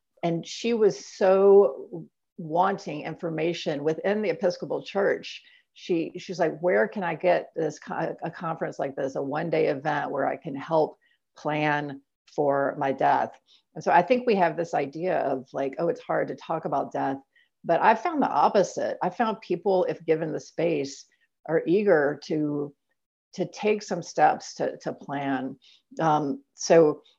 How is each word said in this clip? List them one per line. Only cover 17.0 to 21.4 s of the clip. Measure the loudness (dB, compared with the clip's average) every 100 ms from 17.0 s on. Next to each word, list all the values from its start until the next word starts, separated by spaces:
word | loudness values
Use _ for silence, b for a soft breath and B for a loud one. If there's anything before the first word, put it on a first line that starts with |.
| -4 -4 -10 b b _
But | 0 4
I | 4
found | 4 0 0
the | 0
opposite. | 2 4 4 2 -2 -4 -2
I | -4
found | -2 -2 -4
people, | -4 -4 0 2
if | 0 -2
given | -2 -2 -2
the | -6
space, | -8 -4 -2 -2 -4 -10 -20 _ _ _